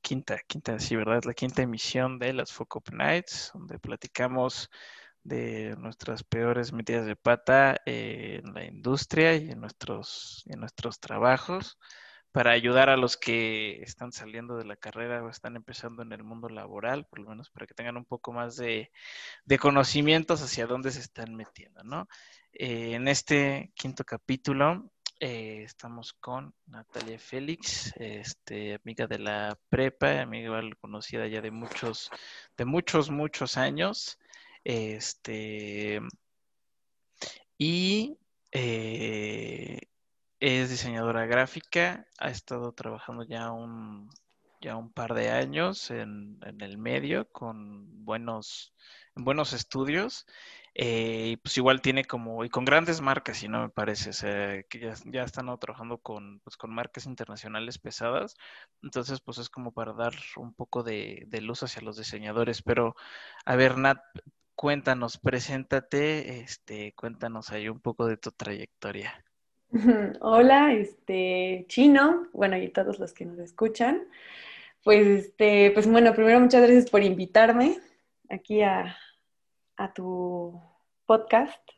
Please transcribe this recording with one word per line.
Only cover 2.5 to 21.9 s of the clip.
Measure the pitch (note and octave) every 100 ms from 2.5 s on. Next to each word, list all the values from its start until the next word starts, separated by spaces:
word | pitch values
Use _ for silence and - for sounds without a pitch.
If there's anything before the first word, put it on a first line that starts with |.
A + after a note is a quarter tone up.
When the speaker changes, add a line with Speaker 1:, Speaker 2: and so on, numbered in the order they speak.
Speaker 1:
Focus | - A2+ A2 -
Nights, | A2+ C#3 E3+ F3+ - -
donde | G3 - -
platicamos | A#2+ A#2 - - B2+ B2+ B2+ - - - - - - _
de | - B2 A#2 A2 A2 A2
nuestras | A#2+ - - A2+
peores | - A2+ A#2+ A#2+ A#2+
metidas | A#2 A2 A#2 A2
de | G#2+
pata, | - A#2+ - C3+ C3+ - -
eh, | A#2+ A2 A2 G#2+ G2
en | -
la | G2 E2+
industria | G#2 A2 C#3 - D#3+ D#3+ D#3+
y | D#3
en | A#2
nuestros, | A2 - - G#2 - - - - -
en | -
nuestros | A2 - A#2+ -
trabajos, | - G#2 A#2+ B2+ - F#3 - - _ - - - _
para | C3+ A#2+
ayudar | A#2 A#2+ B2 C3+
a | C3+
los | B2 -
que | - A#2 A2 A2 G#2+ -
están | - - B2
saliendo | - A2 A2+ A#2+ A#2+
de | A2
la | G#2
carrera | G#2+ G#2+ A#2+ A#2+
o | A#2
están | A2+ A#2+ A#2
empezando | A2+ B2 A#2+ A#2
en | A#2
el | G#2+
mundo | G#2+ A2+ A#2
laboral, | A2 G2+ G2+ A2+ C#3 -
por | -
lo | G#2
menos | A2 -
para | - G#2+
que |
tengan | - A#2+ B2
un |
poco | A#2+ A#2+ -
más | A#2+ A#2+ A#2+
de, | A#2+ A2+ A2 _ - - - -
de | - C3+
conocimientos | D3 C#3 C3 D3 D3 D#3+ D#3 D#3+
hacia | C3 - A#2
dónde | B2+ C3
se | B2
están | A#2+ - A2+ A2
metiendo, | G#2+ - - _
¿no? | G#2